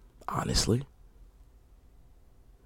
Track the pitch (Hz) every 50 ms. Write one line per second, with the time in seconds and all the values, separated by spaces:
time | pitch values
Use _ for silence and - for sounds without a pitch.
0 | - - - - - - - - - - - - - - 107 127 139 - - -
1 | - - - - - - - - - - - - - - - - - - - -
2 | - - - - - - - - - - - - -